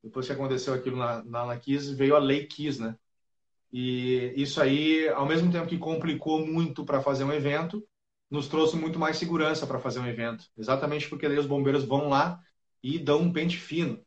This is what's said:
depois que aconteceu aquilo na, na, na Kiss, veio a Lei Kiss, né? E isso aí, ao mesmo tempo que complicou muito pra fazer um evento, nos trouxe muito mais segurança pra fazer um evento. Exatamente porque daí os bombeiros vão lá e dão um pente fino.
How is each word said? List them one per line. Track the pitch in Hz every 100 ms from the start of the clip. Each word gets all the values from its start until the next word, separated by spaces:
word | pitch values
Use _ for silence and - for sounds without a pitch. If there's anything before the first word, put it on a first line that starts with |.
depois | 110 131 127
que |
aconteceu | 135 135 127 139
aquilo | 127 131 123
na, | 120 117
na, | 113 120 123
na | 117
Kiss, | 135 139 143
veio | 135 139 147
a |
Lei | 139 139 143
Kiss, | - 147 123
né? | 113 113 _ _ _ _ _ _ _
E | 123 127 123 123 127 123 135
isso | 139 -
aí, | 135 139 156 160 156
ao | 139 143
mesmo | 160 175
tempo | 170 165
que | 170
complicou | 160 160 170 147 156 156 156
muito | 165 165 139
pra | 139 139
fazer | 143 135
um | 135
evento, | 147 139 147 170 214 - _ _ _ _
nos | 147 143
trouxe | 156 160 165
muito | 160 170
mais | 160 151
segurança | 170 165 156 156 135
pra | 127
fazer | 131 120
um | 123
evento. | 113 117 117 - -
Exatamente | 110 135 139 151 143
porque | 143 151
daí | 143
os | 139
bombeiros | 143 139 139
vão | 131 139 147
lá | 135 165 175 _ _ _ _
e | 127 165
dão | 139 147
um | 175
pente | 156 170 -
fino. | - 160 156 107